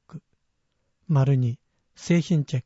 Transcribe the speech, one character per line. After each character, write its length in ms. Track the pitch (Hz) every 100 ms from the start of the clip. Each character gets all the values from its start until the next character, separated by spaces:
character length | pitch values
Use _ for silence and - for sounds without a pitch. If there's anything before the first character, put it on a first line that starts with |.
| _
ク、 160 | 160 _ _ _ _ _ _ _ _ -
丸 280 | 143 135 131
二、 240 | 120 120 _ _ _ -
製 260 | - 170
品 220 | - 160
チ 140 | 139
ェ 20 |
ッ 40 | 127